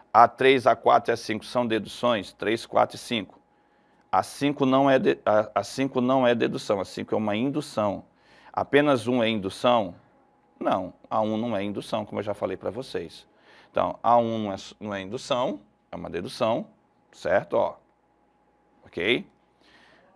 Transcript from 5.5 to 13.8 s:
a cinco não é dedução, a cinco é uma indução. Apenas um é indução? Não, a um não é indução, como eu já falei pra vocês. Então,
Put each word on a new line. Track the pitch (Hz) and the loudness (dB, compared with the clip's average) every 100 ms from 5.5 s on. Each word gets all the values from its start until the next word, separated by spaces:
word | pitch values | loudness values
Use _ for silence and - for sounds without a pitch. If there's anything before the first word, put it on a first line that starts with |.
| - | -2
a | |
cinco | 101 - 135 131 | -4 -4 -4 0
não | 123 135 123 | 2 4 4
é | |
dedução, | 120 131 135 - 104 | 2 0 -2 -2 -2
a | 92 | -4
cinco | - 98 | -8 -4
é | 104 | -2
uma | 107 104 | 0 -2
indução. | 135 143 143 - 104 90 - _ _ _ - | -2 -4 -6 -2 -2 -2 -10 _ _ _ -10
Apenas | - 98 143 147 131 110 | -6 2 4 4 2 2
um | 123 | 0
é | 110 | 0
indução? | 110 95 - 123 120 95 87 _ _ _ _ _ - | 0 -4 0 2 2 0 -8 _ _ _ _ _ -6
Não, | 311 101 90 - - | -2 -2 -2 -12 -6
a | 117 | -2
um | 107 110 | -2 -2
não | 120 | -4
é | 104 | -4
indução, | 101 104 - 113 104 | -4 -8 -8 -8 -6
como | 107 | -8
eu | |
já | 104 | -6
falei | 101 98 92 | -6 -6 -6
pra | 95 | -8
vocês. | 101 135 - 82 - - _ _ - - | -10 -8 -10 -10 -16 -20 _ _ -20 -8
Então, | - | -2